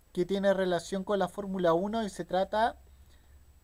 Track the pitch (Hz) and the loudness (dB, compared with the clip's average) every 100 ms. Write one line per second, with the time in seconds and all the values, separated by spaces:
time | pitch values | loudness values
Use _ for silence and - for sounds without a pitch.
0 | _ 180 175 196 196 190 185 170 - 190 | _ -4 -2 2 2 2 2 0 -2 -6
1 | 185 202 180 - 202 190 175 165 202 226 | -2 0 0 -4 -6 0 4 4 0 -4
2 | 208 - 170 180 190 214 240 - - - | -4 -8 -2 -2 0 0 0 -2 -18 -20
3 | - - - - - - | -20 -20 -20 -20 -20 -20